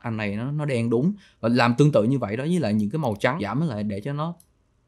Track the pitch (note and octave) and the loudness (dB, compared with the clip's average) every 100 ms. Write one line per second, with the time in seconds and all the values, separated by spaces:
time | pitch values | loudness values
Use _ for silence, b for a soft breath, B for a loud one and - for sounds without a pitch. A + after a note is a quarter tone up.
0 | A#2+ A2 G#2 G2+ C3 D3 D3 A#2+ A#2 A#2+ | -6 -4 -4 -4 -4 -4 -2 -2 0 0
1 | E3 G#3 B B A#2 B2 A#2+ A#2+ D3 B2+ | 0 -2 B B 0 4 4 6 6 6
2 | G#2+ C3+ G#2 A2+ D3+ F3+ A#2 G#2+ G#2 D#3 | 4 0 -2 -4 -2 0 2 2 0 -2
3 | C3+ G2+ B2+ C3+ G2+ B2 E3 G#2+ G#2 G2+ | -2 0 0 0 -4 -2 -2 -4 -6 -6
4 | C#3 C#3+ D#3+ E3+ _ _ _ _ | -6 -6 -6 -8 _ _ _ _